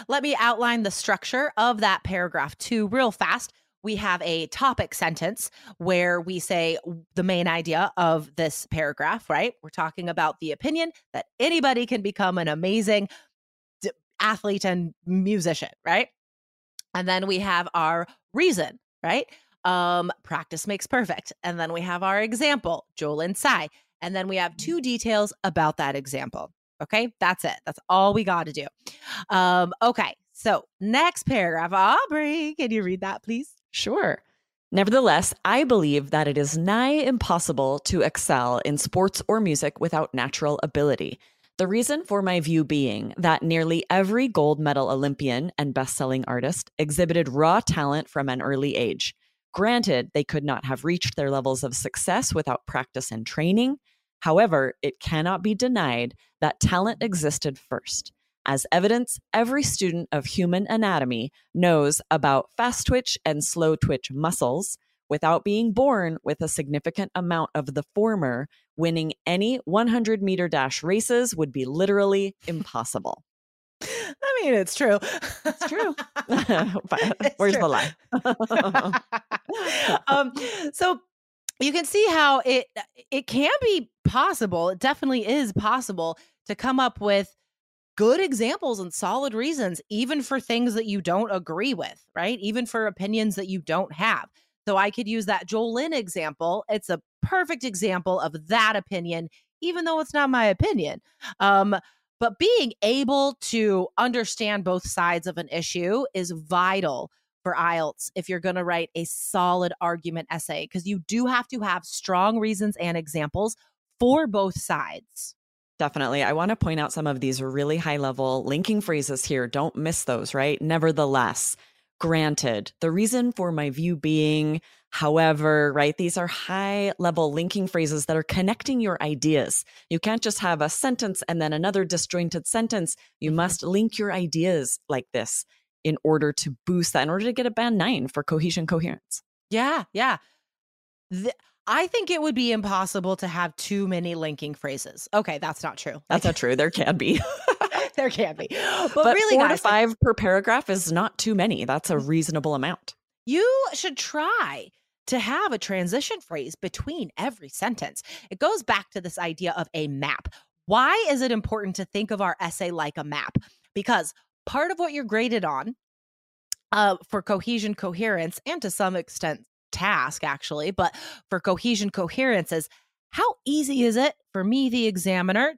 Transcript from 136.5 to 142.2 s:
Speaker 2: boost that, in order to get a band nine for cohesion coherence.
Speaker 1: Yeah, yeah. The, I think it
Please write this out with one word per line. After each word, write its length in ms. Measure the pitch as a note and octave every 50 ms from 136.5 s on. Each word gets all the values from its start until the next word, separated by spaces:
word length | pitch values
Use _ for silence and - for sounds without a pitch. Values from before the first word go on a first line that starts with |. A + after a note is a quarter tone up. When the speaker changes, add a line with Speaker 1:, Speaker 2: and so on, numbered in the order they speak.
| B2+ - -
Speaker 2:
boost 280 | - F3+ F3 E3+ - -
that, 100 | C#3+ C3
in 60 | D#3
order 160 | F3 G3 G#3+
to 80 | B3 A3+
get 120 | B3+ B3
a 60 | B3
band 260 | A3 A3+ A#3 A#3+ A3+
nine 300 | F#3+ D#3+ A3+ B3 E3+ B2
for 160 | C3 - D3 D3
cohesion 440 | - D#3+ D#3 D#3+ F3+ E3 F3+ D#3+
coherence. 540 | - F3+ E3 E3 - - - _ - - - _ _ _ _ _ -
Speaker 1:
Yeah, 340 | G#3 A3+ B3 C#4 E4 D4 F#3+ _ -
yeah. 240 | G3+ B3 C4 G3 - _ _ _ _ _ _ _ _ _ _ _ _ _ _ _ _ _ -
The, 220 | F#3 F#3 G3+ B3 - _ _ _ _ _ -
I 220 | G#3 A3+ D4+ F#4
think 220 | F4+ - A#4 F#4+ D#4+
it 120 | F4 D#4